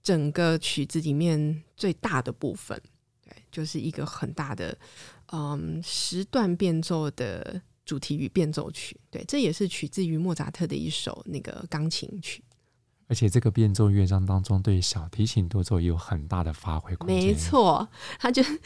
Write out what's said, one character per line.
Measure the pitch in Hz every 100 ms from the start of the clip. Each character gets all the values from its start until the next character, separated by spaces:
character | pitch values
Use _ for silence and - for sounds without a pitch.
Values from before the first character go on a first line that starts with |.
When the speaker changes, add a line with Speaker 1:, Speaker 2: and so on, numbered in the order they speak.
Speaker 1:
整 | - 170 147
个 | 151 170 165
曲 | - - 147
子 | 165
里 | 156
面 | 143 170 156 151 156 - -
最 | 202
大 | 165 220 147
的 | 123
部 | 117 135
分， | 196 - - - _ _ _
对， | _ - _
就 | -
是 | 156 156
一 | 123
个 | - 147
很 | - 143
大 | 139 139
的， | - 82 - - - - - -
嗯， | 165 147 147 160 160
十 | 175 - - 175
段 | 196 269 202 175
变 | 190 165
奏 | 160 165 151
的 | - 110 90 - 185 - _
主 | - 143
题 | - 147
与 | 135
变 | - 156
奏 | 151 -
曲， | - - - _
对， | - 180
这 | 285
也 | 220
是 | 165 196
取 | - 156
自 | - 180
于 | 160
莫 | 180
扎 | 165 147
特 | - 160
的 |
一 | 143 156
首 | - - - -
那 | 147
个 | - - 175
钢 | 156 156
琴 | - - 196
曲。 | - - - _ _ _ _ _ -
Speaker 2:
而 |
且 | 120 107
这 | 120
个 | 117
变 | 98 107
奏 | 98 104
乐 | 101 92
章 | 98
当 | 95 95
中 | 95 95
对 | 95 95
小 | 90 - 82
提 | - 110
琴 | - 87
独 | 98
奏 | 87 90
也 | 85
有 |
很 | 85 - 78 73
大 | 92
的 | 80
发 | 76 - 78
挥 | 82 90
空 | 175
间。 | 185
Speaker 1:
没 | 190
错， | 214 82 285 196 147 220 - - -
它 | 247
就， | 254 262 311